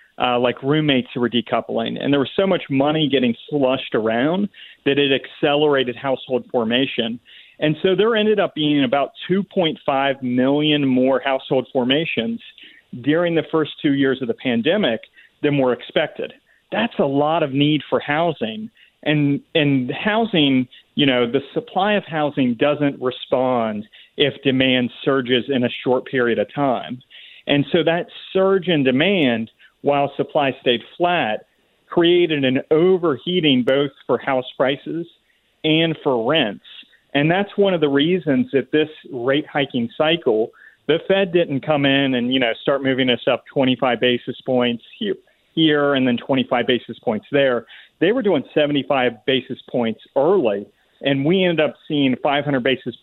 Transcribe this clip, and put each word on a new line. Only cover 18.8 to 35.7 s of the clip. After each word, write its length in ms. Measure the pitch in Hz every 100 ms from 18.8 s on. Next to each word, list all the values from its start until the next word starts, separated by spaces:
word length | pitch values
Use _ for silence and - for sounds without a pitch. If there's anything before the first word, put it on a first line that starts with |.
| _ _
And, 380 | - 151 143 139 -
and 380 | 165 147 139 127
housing, 800 | 143 214 214 233 170 143 131 127 - _ -
you 100 | 143
know, 240 | 123 123
the 120 | 131 -
supply 400 | - - - 202
of 120 | 208 -
housing 500 | 160 147 139 127 113
doesn't 460 | 143 147 143 -
respond 840 | 127 123 - 131 127 127 113 107 107 - - -
if 260 | 139 -
demand 480 | 143 131 131 127 123 -
surges 400 | - 135 123 127 110
in 160 | 135 123
a 40 | -
short 220 | 139 127 -
period 340 | 135 120 107
of 80 | 104
time. 480 | - 139 113 78 123 - - - - -
And 200 | 143 139
so 100 | 175
that 240 | 160 170 - - -
surge 380 | 190 190 196 170
in 160 | 160 131
demand, 640 | 127 175 196 139 113 113 _ _ _
while 320 | 139 143 143 -
supply 400 | 139 160 139 120
stayed 200 | 139 117 - -
flat, 500 | 175 175 117 107 - _ _ _ _
created 560 | - 170 175 175 151 131
an 160 | 131 -
overheating 920 | 156 180 185 170 131 - 180 156 127
both 280 | 120 135 143 - -
for 120 | 127
house 320 | - 131 123 -
prices 500 | 131 143 - 156 165 _ _ _ _ _
and 320 | 156